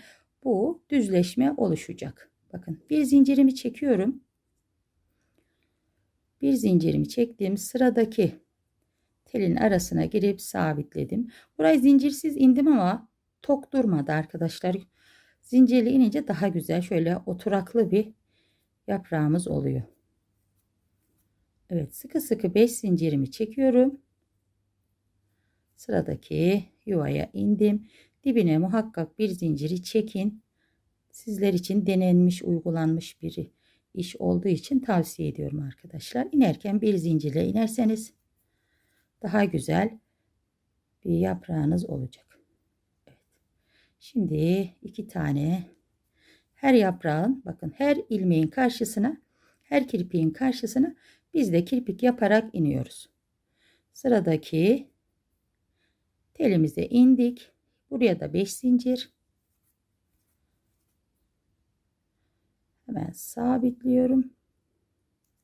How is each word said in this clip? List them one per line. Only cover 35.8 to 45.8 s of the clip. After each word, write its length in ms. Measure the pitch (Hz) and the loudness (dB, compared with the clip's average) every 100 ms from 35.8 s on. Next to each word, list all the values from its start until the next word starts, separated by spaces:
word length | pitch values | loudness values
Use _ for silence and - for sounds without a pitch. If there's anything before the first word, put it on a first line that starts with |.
| - 156 - 240 359 | -18 -16 -8 -6 -2
İnerken 480 | 302 220 - 202 202 | 2 2 0 -4 -2
bir 160 | 214 190 | 0 0
zincirle 500 | 170 156 151 147 175 | 0 -2 -2 -2 -2
inerseniz 640 | 202 220 226 220 220 - _ _ _ _ _ _ _ _ _ _ - | -2 -2 0 -2 -2 -8 _ _ _ _ _ _ _ _ _ _ -12
daha 220 | 202 208 | -4 0
güzel 540 | 202 160 127 160 214 220 _ _ _ _ _ _ _ _ _ _ | 0 -2 -2 0 -2 -6 _ _ _ _ _ _ _ _ _ _
bir 100 | - | -4
yaprağınız 760 | 170 190 180 - 160 147 175 - | -2 -2 -4 -6 -4 -2 -2 -4
olacak. 500 | 143 127 - _ _ _ _ _ _ _ _ _ | -8 -10 -14 _ _ _ _ _ _ _ _ _
Evet. 120 | _ _ _ _ _ _ _ _ _ | _ _ _ _ _ _ _ _ _
Şimdi 760 | - 247 165 151 160 190 185 _ | -8 -4 -2 0 0 0 -2 _
iki 240 | - - 208 | -18 -16 -12
tane 640 | 175 147 143 151 180 180 _ | -6 -4 -2 -2 -4 -6 _